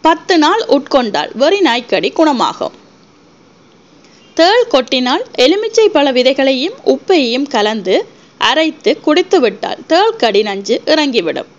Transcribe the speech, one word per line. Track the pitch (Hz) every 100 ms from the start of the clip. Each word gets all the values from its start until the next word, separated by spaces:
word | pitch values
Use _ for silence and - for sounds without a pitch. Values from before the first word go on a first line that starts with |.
பத்து | 320 320 - 349
நாள் | 302 427 - 285
உட்கொண்டால் | 277 277 233 156 - 214
வெறி | 285 403
நாய்க்கடி | 320 240 240 190 208
குணமாகும். | - 311 254 175 - 87 - - _ _ _ _ _ _ _ _ _ _ - - - - -
தேள் | 339 466 480
கொட்டினால் | 269 254 262 247 320 494 -
எலுமிச்சை | 262 392 453 440 427
பழ | 302 277
விதைகளையும் | 254 254 269 269 262 311 494 -
உப்பையும் | 269 - 359 247 247 277
கலந்து | 226 208 220 180 254 466 - - _
அரைத்து | 214 277 320 - 208 311 -
குடித்துவிட்டால் | 302 359 381 233 196 - - -
தேள் | 330 440 440
கடி | 226 202
நஞ்சு | 214 196 196 240 -
இறங்கிவிடும். | 311 285 233 165 135 -